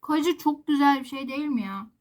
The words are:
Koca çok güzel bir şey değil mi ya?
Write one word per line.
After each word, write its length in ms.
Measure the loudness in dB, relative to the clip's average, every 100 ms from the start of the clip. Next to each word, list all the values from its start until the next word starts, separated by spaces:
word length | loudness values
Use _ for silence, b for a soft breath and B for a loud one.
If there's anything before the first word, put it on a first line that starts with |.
Koca 360 | 0 0 2 0
çok 300 | -2 -2 -2
güzel 320 | 4 4 4
bir 80 | -2
şey 200 | -10 -8
değil 200 | -4 -2
mi 140 | -2
ya? 260 | -4 -8 -12 _